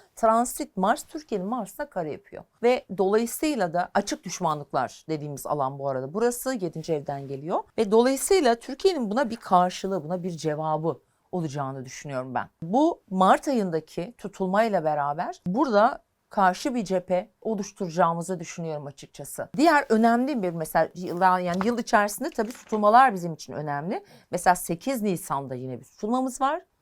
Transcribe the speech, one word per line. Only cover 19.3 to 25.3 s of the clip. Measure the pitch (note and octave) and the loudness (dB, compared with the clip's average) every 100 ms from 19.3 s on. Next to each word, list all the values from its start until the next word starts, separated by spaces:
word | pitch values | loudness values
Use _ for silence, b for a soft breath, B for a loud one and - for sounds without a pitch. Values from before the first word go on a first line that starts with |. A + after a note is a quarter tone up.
| - - F3+ | -10 -8 2
Diğer | D#4+ D4 - | 4 4 4
önemli | A3 A#3 A#3 C4 C4+ | 4 4 4 0 -2
bir | F#3 | -2
mesela | E3+ D#3+ F3 D#3+ E3+ | -4 -2 0 0 -2
yıl, | F3+ F3 | -8 2
yani | F#3 F#3 F3+ F3+ G3+ | 4 4 2 0 0
yıl | A#3+ | -2
içerisinde | A#3+ A3+ G#3 - D4 | 2 2 2 -2 -6
tabii | - G#3+ | -4 -6
tutulmalar | - - A3 G#3 A3+ C4+ | -8 -6 0 6 8 6
bizim | G3 F3 | 4 -4
için | D#3 - | -8 -10
önemli. | - D3+ C#3+ D#3+ D#4 b b b | -8 -4 -4 -4 -6 b b b
Mesela | F3 F#3+ F3+ | 0 2 2
sekiz | - E3+ - C4+ | 0 -4 -4 -2
Nisan'da | G#3 F3 - | -2 -2 -4